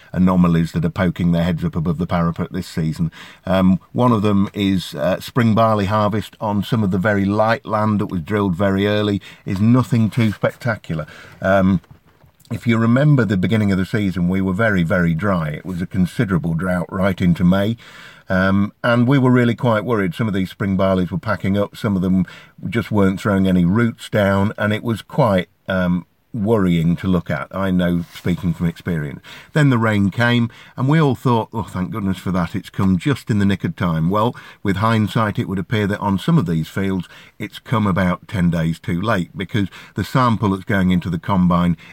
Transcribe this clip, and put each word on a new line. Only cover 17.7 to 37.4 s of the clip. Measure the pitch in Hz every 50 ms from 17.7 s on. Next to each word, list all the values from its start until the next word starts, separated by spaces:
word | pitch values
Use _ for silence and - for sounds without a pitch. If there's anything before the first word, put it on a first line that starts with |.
| 117 - - - - - - - - - _
Um, | - 95 92 95 95 98 101 101 104 - _ -
and | 123 117 120 120
we | 127 143
were | 135 127 127
really | 123 127 120 120 107
quite | - 131 120 110 107 90
worried. | 123 117 104 98 87 -
Some | - 117
of | 107 95
these | 98 92 -
spring | - - 107 98 95
barleys | 95 95 95 95 92 92 82
were | 95
packing | 82 - 110 98 - - 95 98
up. | 101 101 - -
Some | - - 110 98
of | 90 95
them | 92 92 92 87 - - - - - _ - -
just | 98 - - - -
weren't | 110 104 98 95 98 85
throwing | - 107 98 95 95
any | 95 90 90 87
roots | 85 101 117 120 113 - - - -
down. | - 107 98 98 98 98 101 107 -
And | - 107 104
it | 107 107 -
was | 117 113 -
quite, | - - - 151 127 107 95 92 87 - _ _ _
um, | - 95 92 90 87 90 87 - _ _ _ _ _
worrying | - 110 98 110 117 104 92 90 87 82 80 85 85
to | - -
look | 95 92 85 - -
at, | 82 67 69 - -
I | 95 98 95
know, | 92 90 90 87 87 85 85 - -
speaking | - - 95 87 - 92 85 80
from | - 87
experience. | 82 - - - 98 85 78 73 69 - - - - - - - - -
Then | 156 143 135
the | 123 110
rain | 113 110 107 101 98 95
came, | - 117 120 120 120 120 117 117 - - - - -
and | - 127
we | 135 156 165
all | 151 135 117
thought, | - - 127 120 113 101 -
"Oh, | - 110 90
thank | - - 92 90 85
goodness | 85 110 98 95 90 -
for | - 101
that, | 90 92 85 - -
it's | 92 - -
come | - - 98 95 92 85
just | - 147 131 - - -
in | 110 101
the | 98
nick | 101 95 - -
of | 92 -
time." | - 95 87 82 80 80 90
Well, | 101 104 110 123 - - - - - _
with | - 101 90
hindsight, | 95 110 113 113 110 104 92 - 120 110 104 - 123
it | 107
would | - 95
appear | 95 90 - 117 107 104
that | 92 104 -
on | 101 101 98 90
some | - 170 165
of | 147 87
these | 85 82 80 78
fields, | - - 104 98 98 95 90 - - - - - - _
it's | -